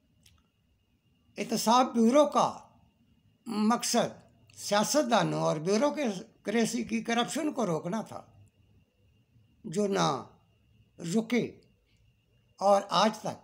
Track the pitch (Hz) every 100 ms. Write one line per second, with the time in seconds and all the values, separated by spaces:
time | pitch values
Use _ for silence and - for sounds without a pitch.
0 | _ _ _ _ _ _ _ _ _ _
1 | _ _ _ - 208 226 - 247 262 233
2 | 226 277 294 254 151 - - _ _ _
3 | _ _ _ _ - 208 214 233 - 233
4 | 147 - - _ _ - - 202 214 285
5 | 247 220 160 151 160 160 160 208 285 294
6 | 262 185 - _ - 226 220 247 214 226
7 | 220 233 233 254 320 277 202 160 170 214
8 | 196 - - - - _ _ _ _ _
9 | _ _ _ _ _ _ - 165 202 190
10 | 165 135 107 _ _ _ _ _ _ -
11 | 170 208 220 240 147 - _ _ _ _
12 | _ _ _ _ _ - 190 202 202 170
13 | 214 220 180 -